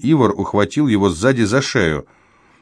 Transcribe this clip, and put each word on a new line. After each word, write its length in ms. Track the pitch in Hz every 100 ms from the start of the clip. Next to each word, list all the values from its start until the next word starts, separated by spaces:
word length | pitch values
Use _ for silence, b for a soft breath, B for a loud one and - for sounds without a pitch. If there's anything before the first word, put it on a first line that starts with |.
Ивар 300 | 123 156 110
ухватил 560 | 101 98 101 101 - 147
его 220 | 104 98
сзади 320 | 80 120 131
за 200 | 107 127
шею. 440 | - 123 85 76 - b b b b b